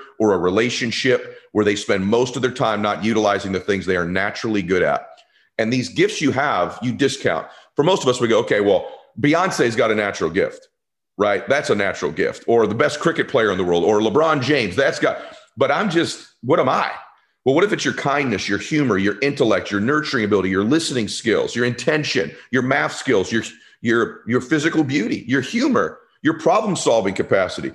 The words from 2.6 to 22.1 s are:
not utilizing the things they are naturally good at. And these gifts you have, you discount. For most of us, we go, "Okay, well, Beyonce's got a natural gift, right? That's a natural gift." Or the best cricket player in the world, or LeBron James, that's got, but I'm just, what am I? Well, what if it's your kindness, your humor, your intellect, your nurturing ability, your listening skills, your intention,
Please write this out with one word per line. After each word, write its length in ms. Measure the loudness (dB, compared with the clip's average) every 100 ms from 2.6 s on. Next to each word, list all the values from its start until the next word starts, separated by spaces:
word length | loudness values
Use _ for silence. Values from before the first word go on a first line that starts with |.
| -2 0
not 220 | -2 0
utilizing 480 | 0 2 2 0 -2
the 80 | -4
things 260 | -2 -2 0
they 120 | 0
are 80 | 0
naturally 560 | -2 -4 -4 -2 -2
good 220 | 0 2
at. 240 | 2 0 -4 -20 _ _ _ -4
And 160 | -2
these 160 | -2 -4
gifts 320 | 0 0 0
you 80 | -2
have, 460 | 0 0 0 -2 -4
you 80 | -6
discount. 560 | -2 -2 0 -2 -2 -6 -18 _ 0
For 80 |
most 200 | 2 2
of 40 | 2
us, 140 | 2
we 60 | 4
go, 100 | 2
"Okay, 200 | 2 2
well, 260 | 4 2 0 -16 -20 -2
Beyonce's 560 | 2 2 0 0 0 2
got 140 | 2
a 60 | 2
natural 340 | -2 -2 -2
gift, 380 | 0 -2 -4 _ _ _ _ _ -2
right? 320 | 0 0 0
That's 220 | -2 0
a 40 | 0
natural 360 | 0 -2 -6
gift." 320 | -2 -2 -2 0
Or 220 | 2 2
the 80 | 2
best 240 | 0 0
cricket 280 | -2 0 0
player 240 | 2 2
in 60 | 2
the 60 |
world, 200 | 2 2
or 160 | 4 4
LeBron 440 | 4 2 2 2
James, 320 | 2 0 0 0
that's 240 | 0 2
got, 200 | -2 -2 -10 -20 _ -2
but 140 | 0
I'm 180 | 0 0
just, 380 | 0 0 -4 -16 _
what 180 | 0 2
am 100 | 2
I? 220 | 0 -2 -6 -16 _ _ _
Well, 120 | 0 2
what 80 |
if 100 | 2
it's 100 | 0
your 120 | -4 -2
kindness, 520 | -2 -2 -2 -2 -2
your 120 | -4
humor, 400 | -2 0 0 2
your 180 | 0 0
intellect, 500 | -2 0 2 0 0
your 100 | -2
nurturing 420 | 0 -2 -2 -2
ability, 260 | 0 2 2
your 140 | 0
listening 440 | 2 0 0 -4 -4
skills, 480 | -4 0 0 0 -2
your 100 | -2
intention, 680 | -2 -2 -2 0